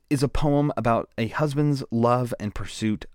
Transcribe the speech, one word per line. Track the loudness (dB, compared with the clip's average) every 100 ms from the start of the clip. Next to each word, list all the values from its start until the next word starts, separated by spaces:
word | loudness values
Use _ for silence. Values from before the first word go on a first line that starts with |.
| -4
is | 0
a | 0
poem | 2 2 4 2 0
about | 0 0 -2 -6
a | -4
husband's | -2 -2 2 2 0 -2
love | 2 2 2 0 -4
and | -6
pursuit | -6 -10 -4 -4 -4 -6